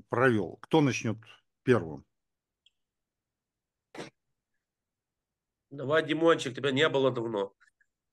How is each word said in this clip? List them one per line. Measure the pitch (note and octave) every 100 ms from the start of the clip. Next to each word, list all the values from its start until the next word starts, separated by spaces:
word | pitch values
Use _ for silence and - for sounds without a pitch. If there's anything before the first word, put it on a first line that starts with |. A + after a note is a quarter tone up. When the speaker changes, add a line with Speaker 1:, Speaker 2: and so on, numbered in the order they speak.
| _
Speaker 1:
провёл? | A#2 C3 G#2+ E2+ -
Кто | - D#3+
начнёт | C#3+ G#2+ A#2 G#2+ - - _ _
первым? | C3 A#2 D#2+ C#2 - _ _ _ _ _ _ _ _ _ _ _ _ _ _ _ _ _ _ - - _ _ _ _ _ _ _ _ _ _ _ _ _ _ _ _
Speaker 2:
Давай, | C#3 C3 D#3+ D3+
Димончик, | D#3 E3 D#3 C3+
тебя | B2+ C#3
не | C3 D#3
было | C#3+ C3
давно. | B2 A#2 G#2+ G2 _ _ _ _ _ _